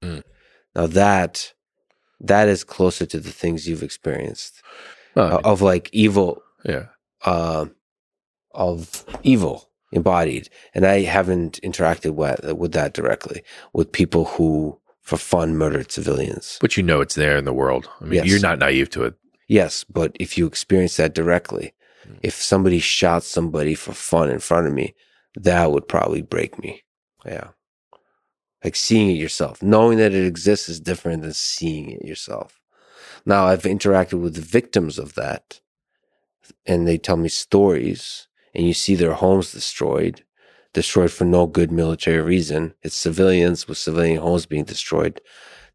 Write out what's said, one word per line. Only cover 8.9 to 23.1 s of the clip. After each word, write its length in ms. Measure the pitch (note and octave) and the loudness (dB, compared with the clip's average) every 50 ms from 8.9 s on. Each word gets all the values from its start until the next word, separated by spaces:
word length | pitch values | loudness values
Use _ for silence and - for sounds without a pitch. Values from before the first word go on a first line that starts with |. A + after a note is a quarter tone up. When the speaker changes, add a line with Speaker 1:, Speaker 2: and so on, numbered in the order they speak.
| - - - - - - - | -14 -16 -14 -16 -16 0 4
Speaker 2:
evil 460 | C3 C3 A2 F2+ C#2+ - - _ _ _ _ _ _ | 4 4 4 2 -2 -4 -8 _ _ _ _ _ _
embodied. 580 | - - E2 F#2+ F2+ F2 E2+ D#2 B1 - - - _ - - _ _ | -2 0 2 4 2 2 2 0 -2 -6 -10 -14 _ -20 -20 _ _
And 120 | - F#2+ | 2 4
I 160 | F#2+ G2+ G2+ F#2+ | 4 4 4 2
haven't 580 | F2 F#2+ G2 F#2 F#2 F#2 F2 E2+ E2 - - - | 2 0 0 2 2 0 0 -2 -4 -8 -10 -10
interacted 480 | F#2+ E2+ - F2+ E2 E2 - - D#2+ D#2 | -8 -4 0 0 0 0 0 -4 -6 -2
with, 300 | D2+ D#2 C#2 B1 - - D2 - | -2 -2 -2 -2 -4 -4 -6 -6
with 160 | - - E3 - | -4 -4 -2 -2
that 200 | D#3+ D3 C#3+ - | -2 -2 -2 -4
directly, 500 | - - - G#1+ - - - - E2+ - - - - - _ | -2 0 0 -2 -2 -4 -12 -12 -12 -14 -16 -20 -20 -20 _
with 200 | - - E2 - | -2 -2 -2 -2
people 340 | - - F2+ E2 - F2 D#2+ | 2 0 0 2 2 0 0
who, 540 | - - - E2+ D#2+ D#2 D2+ D#2 D2+ - _ _ _ _ _ | 0 0 0 2 2 2 0 -2 -4 -8 _ _ _ _ _
for 160 | _ - - | _ -6 -6
fun, 380 | D#2+ - - - F2 E2 D#2+ D#2+ | -6 -2 -2 0 0 0 0 0
murdered 360 | D#2 D#2 D2+ D2+ C#2 C2+ - | 0 0 0 0 -2 -4 -6
civilians. 640 | - - D#2 - C#2 C2 - - - - - - - - | -10 -6 -4 -2 -2 -2 -2 -4 -6 -8 -12 -14 -4 -2
Speaker 1:
But 160 | - - - | -2 0 0
you 80 | - F#2 | 0 2
know 160 | E2 D#2+ C#2+ | 2 2 2
it's 140 | C#2 - - | 0 -2 0
there 220 | E2+ D2+ D2 D2 | 0 2 2 2
in 80 | C#2+ C#2 | 0 0
the 80 | C#2 B1+ | -2 -2
world. 340 | C2 C2+ C2 C2 B1+ B1+ - - - | 0 0 0 0 -2 -4 -10 -18 -16
I 20 | D#2 | -6
mean, 80 | D#2 E2+ | -2 0
Speaker 2:
Yes. 100 | F2+ D#2+ | 0 2
Speaker 1:
you're 140 | F#2 G2 G2+ | 4 2 4
not 180 | G2 F2 E2 C2+ | 4 2 0 2
naive 300 | C2+ C#2 C2+ C2+ C2+ - | 0 2 2 0 0 -2
to 120 | - - A#1+ | -2 -4 -4
it. 120 | A#1+ - _ _ _ _ _ _ | -4 -4 _ _ _ _ _ _
Speaker 2:
Yes, 380 | - G#2+ G#2 F2+ D2+ - - - | 2 4 4 4 2 -2 -10 -12
but 260 | _ - F2 E2 D2+ - - | _ -2 -2 -2 -2 -4 -8
if 180 | - - - | -10 -6 0
you 80 | - E2+ | 0 0
experience 520 | D#2 - - - - G2 F#2 F2+ E2+ - | 0 -2 -8 -2 2 2 2 2 2 0
that 160 | - D#2+ D#2+ D2+ | 0 0 0 0
directly, 580 | E2 E2 E2+ F2 F2 - - - - - - _ _ _ _ _ _ _ | -2 0 2 2 0 0 -4 -10 -10 -10 -10 _ _ _ _ _ _ _
Speaker 1:
Mm. 120 | - - - | -20 -16 -6
Speaker 2:
if 140 | - G#2+ - | -6 -6 -4
somebody 440 | - - - G2+ F#2+ F#2+ F#2+ F2+ E2+ | -4 -2 0 2 4 4 4 2 2
shot 440 | - - - - - F2 | 0 0 0 2 2 2